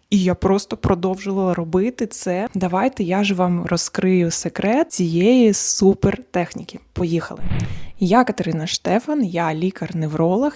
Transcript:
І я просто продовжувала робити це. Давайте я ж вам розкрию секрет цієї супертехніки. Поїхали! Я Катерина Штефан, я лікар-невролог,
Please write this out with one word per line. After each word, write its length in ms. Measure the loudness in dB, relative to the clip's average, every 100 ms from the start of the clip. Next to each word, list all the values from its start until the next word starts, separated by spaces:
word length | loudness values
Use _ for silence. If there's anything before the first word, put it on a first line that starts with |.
| _
І 140 | 2
я 120 | 2 2
просто 420 | 2 0 0 -2
продовжувала 760 | 0 0 -2 -4 -4 -2 0
робити 540 | -2 -2 0 0 -2 -6
це. 400 | -6 -4 -4 -4
Давайте 500 | -4 -2 0 0 -2
я 200 | -2 0
ж 100 | 0
вам 320 | 2 0 0 -2
розкрию 680 | -2 -2 -2 2 2 2
секрет 600 | -2 -6 -4 0 0 0
цієї 640 | -2 -2 2 4 6 6
супертехніки. 1300 | 4 0 2 4 4 2 -2 -4 -4 -4 -8 -14 -16 _
Поїхали! 480 | -6 -2 -2 -4 -4 -2 0 -2 -6 -8 -2
Я 240 | 4 4
Катерина 440 | 4 0 -4 -4 -4
Штефан, 560 | -4 0 0 0 -2 -2
я 280 | -2 -2
лікар-невролог, 1000 | -2 -4 -4 -6 -6 -4 0 2 2 0